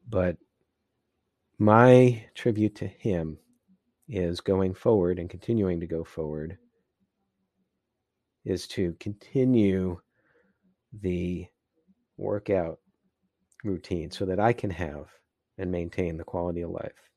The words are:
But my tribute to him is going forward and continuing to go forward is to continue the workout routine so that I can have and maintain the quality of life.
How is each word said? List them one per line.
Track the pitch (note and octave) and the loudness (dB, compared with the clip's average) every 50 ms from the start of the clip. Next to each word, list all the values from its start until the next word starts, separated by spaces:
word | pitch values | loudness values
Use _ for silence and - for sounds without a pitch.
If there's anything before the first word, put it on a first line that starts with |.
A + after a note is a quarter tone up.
| _ - | _ -4
But | A2+ F#2+ F2+ F2+ E2+ - _ _ _ _ _ _ _ _ _ _ _ _ _ _ _ _ _ _ _ _ _ _ _ _ | -2 -2 0 0 -2 -6 _ _ _ _ _ _ _ _ _ _ _ _ _ _ _ _ _ _ _ _ _ _ _ _
my | G#2+ G#2+ G#2+ A2+ A#2+ B2+ B2+ B2+ B2+ B2+ B2 A2 - - _ | 4 6 8 8 10 10 10 10 8 6 4 0 -8 -16 _
tribute | - - B2+ A2 G#2+ G#2+ G#2+ - | -4 -2 -2 0 2 0 0 0
to | - G#2+ | -4 -12
him | G2 - _ - A#2 F#2+ F2 E2 D#2+ D#2 - _ _ _ _ _ _ _ _ _ _ _ _ _ - | -12 -12 _ -4 -2 -2 -2 -2 -6 -10 -12 _ _ _ _ _ _ _ _ _ _ _ _ _ -10
is | C3 G2 F2+ E2+ F2 F2 | -6 -4 -4 -4 -4 -6
going | - - G2 F#2+ F#2+ F#2 F#2 | -2 -2 0 0 0 -2 -4
forward | - - B2 A#2 G#2 F2 F2 F#2 F2 | -2 2 2 2 4 4 2 0 -2
and | E2+ E2+ | -6 -10
continuing | - F2+ - - A#2 A2+ G2+ F#2 F2+ E2+ | -12 -14 -6 -4 -2 0 0 0 -2 -4
to | E2+ | -6
go | E2 E2 D#2+ E2 | -6 -8 -8 -8
forward | - - - D#2+ D2+ D2+ D2+ D2+ E2 F#2 - _ _ _ _ _ _ _ _ _ _ _ _ _ _ _ _ _ _ _ _ _ _ _ _ _ _ _ _ _ _ _ _ _ _ _ _ _ | -10 -10 -10 -8 -8 -8 -8 -10 -10 -12 -16 _ _ _ _ _ _ _ _ _ _ _ _ _ _ _ _ _ _ _ _ _ _ _ _ _ _ _ _ _ _ _ _ _ _ _ _ _
is | - G2 F2+ - | -4 -4 -4 -4
to | - - - G2 F2 E2 _ | -10 -6 -4 -4 -4 -4 _
continue | - G#2+ G2+ _ - - - C#3 C3 B2+ B2+ A#2 G#2+ G2 F#2+ F#2+ F#2 F#2 F2 F2+ _ _ _ _ _ _ _ _ _ _ _ _ _ _ _ _ _ _ - G#2+ | -10 -12 -12 _ -16 -6 0 0 2 4 4 6 4 4 4 2 0 -2 -4 -8 _ _ _ _ _ _ _ _ _ _ _ _ _ _ _ _ _ _ -20 -6
the | G2 F#2+ F2+ F2 F2 F2 F2+ F2 F2 - _ _ _ _ _ _ _ _ _ _ _ _ _ | -4 -2 -2 -2 -2 -4 -6 -6 -8 -12 _ _ _ _ _ _ _ _ _ _ _ _ _
workout | - G2+ G2+ G#2 G#2 - - G2+ F#2+ E2+ E2 E2 - _ _ _ _ _ _ _ _ _ _ _ _ _ _ _ _ - | -10 -6 -4 -4 -4 -2 0 0 0 0 -2 -6 -12 _ _ _ _ _ _ _ _ _ _ _ _ _ _ _ _ -6
routine | G#2+ F#2+ E2+ - - G2 E2+ D#2 E2+ | -6 -6 -6 -6 -6 -6 -6 -6 -8
so | - - G2+ | -8 -8 -4
that | F#2 F#2 F2+ | -4 -2 2
I | G#2 A#2 B2 | 2 2 2
can | - - G2+ | 0 -4 -8
have | F2+ D#2+ F2+ D#2 D2 D2 D#2 - _ _ _ _ _ _ _ _ _ - | -6 -6 -8 -8 -8 -12 -16 -18 _ _ _ _ _ _ _ _ _ -8
and | F#2+ F2+ | -6 -4
maintain | F2+ F2 E2+ E2+ - - F#2 E2+ E2 | -4 -4 -6 -6 -6 -4 -4 -4 -4
the | D#2+ E2 | -8 -12
quality | - - F2+ F2 F2 F2 E2+ E2+ | -10 -8 -6 -4 -4 -4 -6 -8
of | E2+ | -8
life. | F2 F2 - - - _ _ _ _ | -10 -10 -10 -12 -14 _ _ _ _